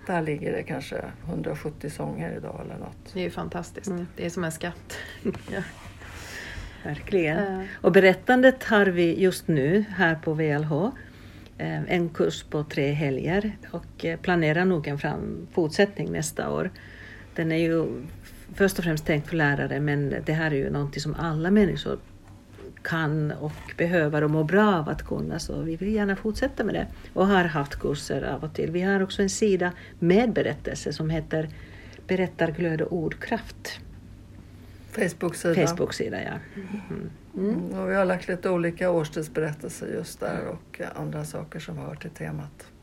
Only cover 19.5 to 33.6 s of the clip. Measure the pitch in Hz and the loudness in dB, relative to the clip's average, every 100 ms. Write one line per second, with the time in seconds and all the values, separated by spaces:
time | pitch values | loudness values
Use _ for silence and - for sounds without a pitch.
19.5 | 139 135 139 147 143 139 131 - 156 160 | 2 0 0 0 0 0 -2 0 0 2
20.5 | 139 135 143 147 147 151 147 165 156 170 | 0 0 -2 -2 -4 -4 -2 -2 0 4
21.5 | 214 190 147 143 135 - - - - - | 6 6 2 -4 -6 -8 -20 -20 -20 -20
22.5 | - - - - 165 151 156 151 - 151 | -18 -16 -10 -4 0 2 2 0 -2 -6
23.5 | - - - 170 175 147 151 151 156 151 | -8 -8 0 4 4 4 4 4 4 4
24.5 | 190 214 175 151 151 - 147 151 156 - | 6 6 6 2 -4 -4 -4 -2 -4 -4
25.5 | 143 160 165 196 220 202 196 220 208 277 | -4 -4 -2 0 2 2 0 -2 0 -2
26.5 | - 214 165 - - - - 190 196 170 | 0 -2 -2 -4 -8 -4 4 6 6 4
27.5 | 151 143 - - 143 - 135 123 131 156 | 2 -2 -2 -2 -2 -2 -2 -2 -4 -4
28.5 | 156 151 175 190 196 190 - 196 - 214 | -2 -2 0 2 2 2 2 0 2 4
29.5 | 190 180 - - - 170 190 240 160 123 | 4 2 -2 -12 0 6 8 6 4 0
30.5 | 147 - 156 151 147 156 160 156 160 156 | -2 -6 -6 -4 -2 0 -2 0 -2 -2
31.5 | - - - - - - 185 180 - 165 | -8 -16 -16 -18 -10 -2 0 0 0 0
32.5 | 156 170 156 - 170 156 - - 226 - | 0 0 0 0 -2 -2 -4 -4 -4 -6
33.5 | - | -12